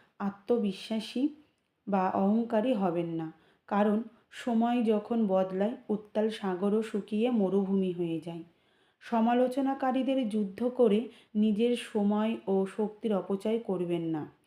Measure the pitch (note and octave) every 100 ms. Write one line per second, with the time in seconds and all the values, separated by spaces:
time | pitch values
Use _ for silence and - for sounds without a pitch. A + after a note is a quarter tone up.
0 | _ - G3 - - A#3+ G#3 F#3 - A3
1 | G#3+ A#3+ D4 - _ _ _ _ G#3 G3
2 | F#3 G3+ G3 A3+ A#3 G#3+ B3+ G#3+ F#3+ E3+
3 | E3+ E3 D#3+ - _ _ - G3+ G#3 G#3+
4 | - - _ - B3 A3+ A#3 B3 A3 G#3+
5 | G#3+ A#3 G#3 F#3+ F#3 F#3 G#3 B3 - G#3
6 | - G#3+ A3 G#3+ F#3+ F3+ G3+ A3 A3 G#3
7 | - G#3 B3 A#3 F#3 G3 F#3+ G3 F#3 F3
8 | E3+ E3 E3 E3+ - _ _ _ _ _
9 | - A3+ A3+ A#3+ B3+ C#4 C4+ C4+ C4 C4
10 | B3+ C4+ A3 G#3+ G3 - A#3+ B3 A#3 G#3
11 | B3+ - _ G#3+ G#3+ G#3 A#3+ A#3+ - G#3+
12 | G3+ G#3 A3 A3+ - G3 G3 - G#3+ -
13 | A3 F#3+ F3 G3 G#3+ A3+ A3+ F3+ F3 E3+
14 | E3 D#3 - -